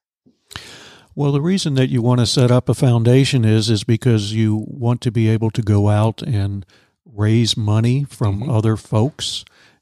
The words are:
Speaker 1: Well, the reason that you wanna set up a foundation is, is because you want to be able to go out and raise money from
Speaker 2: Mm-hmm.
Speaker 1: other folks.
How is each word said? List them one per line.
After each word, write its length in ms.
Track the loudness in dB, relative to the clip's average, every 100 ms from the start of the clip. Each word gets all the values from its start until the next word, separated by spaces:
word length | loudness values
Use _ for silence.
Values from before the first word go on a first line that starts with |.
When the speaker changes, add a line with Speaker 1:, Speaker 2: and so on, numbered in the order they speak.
| _ _ _ _ _ -20 -20 -20 -20 -20 _ -4
Speaker 1:
Well, 160 | -2
the 100 | -2
reason 340 | -2 -2 -2 0
that 140 | 0
you 120 | 0
wanna 240 | 2 2 2
set 260 | 2 4
up 160 | 2 2
a 60 |
foundation 720 | 0 2 2 4 4 2 2 2
is, 240 | 2 2
is 160 | -2 0
because 480 | 0 2 0 0
you 320 | -2 0 -2 -6
want 320 | -6 -4 -2
to 100 | -4
be 180 | 0 0
able 220 | 0 -2
to 100 | -2
go 260 | 0 2 2
out 340 | 2 0 -2
and 440 | -4 -4 -4 -6 -12 _ _ _ -18
raise 500 | -4 0 2 0 -2
money 480 | 0 0 0 -2
from 380 | -4 -4 -4 -2
Speaker 2:
Mm-hmm. 80 | -2
Speaker 1:
other 260 | 0 0 -2
folks. 680 | -2 -2 -2 -4 -10 -10 -14 _ _ _